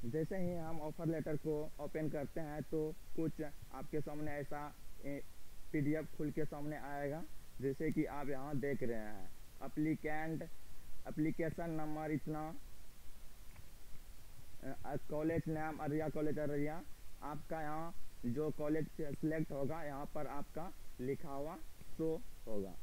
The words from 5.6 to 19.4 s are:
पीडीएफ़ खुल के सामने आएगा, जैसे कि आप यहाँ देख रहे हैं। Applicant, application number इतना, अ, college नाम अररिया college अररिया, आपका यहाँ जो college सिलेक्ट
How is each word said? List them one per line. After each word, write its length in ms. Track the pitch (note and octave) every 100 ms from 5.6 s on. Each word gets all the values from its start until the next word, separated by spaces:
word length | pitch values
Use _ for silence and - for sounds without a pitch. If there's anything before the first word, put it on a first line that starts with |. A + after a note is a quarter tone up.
| -
पीडीएफ़ 440 | D#3 C#3+ D#3 D3 -
खुल 140 | D3+
के 140 | C#3
सामने 320 | D3+ D3+ D3 D3
आएगा, 480 | C#3 C#3+ C#3+ D3+ - - - -
जैसे 300 | C3 C3+ D#3
कि 140 | D3+
आप 240 | D3+ C#3+ C#3+
यहाँ 280 | C3+ C#3 D3
देख 260 | C#3+ C#3
रहे 160 | B2 A#2
हैं। 320 | G#2+ G2+ - - - -
Applicant, 760 | C#3+ D3 D3+ D#3 D#3 D3+ D#3+ D#3+ E3 - - - - - -
application 640 | C3 D#3 - D#3+ D3+ E3+
number 400 | D#3+ D#3 D3+ D#3
इतना, 460 | D3+ - D3+ D#3 F3 - - - - - - - - - - - - - - - - - - - -
अ, 320 | C3 C3+ - C#3+ -
college 320 | D3+ D#3 D#3+ D#3+
नाम 300 | D#3 D#3 D3+
अररिया 300 | D3+ D3+ D#3
college 300 | D#3 D3+ D3+
अररिया, 440 | C#3+ D3 D3 D#3+ - - - -
आपका 400 | C#3 D3+ - D#3+
यहाँ 320 | D3+ D#3 E3 - - - B2
जो 240 | A#2+ D3+
college 380 | - D3+ D#3 D#3 -
सिलेक्ट 520 | D#3 C#3 D#3 D#3+